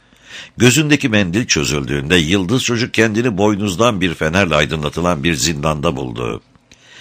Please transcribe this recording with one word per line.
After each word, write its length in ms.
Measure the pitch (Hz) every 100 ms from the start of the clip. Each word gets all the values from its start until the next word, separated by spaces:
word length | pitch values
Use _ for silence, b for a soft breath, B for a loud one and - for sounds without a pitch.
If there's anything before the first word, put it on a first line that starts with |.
| B B B B B -
Gözündeki 520 | 120 131 151 147 135
mendil 380 | 107 92 98 123
çözüldüğünde 720 | - 65 71 64 71 71 90
yıldız 460 | 76 98 90 123
çocuk 320 | 120 117 120
kendini 440 | - 113 107 123 90
boynuzdan 600 | 104 101 101 82 120 98
bir 140 | 90
fenerle 400 | 78 78 90 95
aydınlatılan 720 | 76 76 80 73 80 87 80
bir 100 | 78
zindanda 640 | 71 73 73 78 76 82 67
buldu. 460 | 64 57 58 55 - _ _ B B B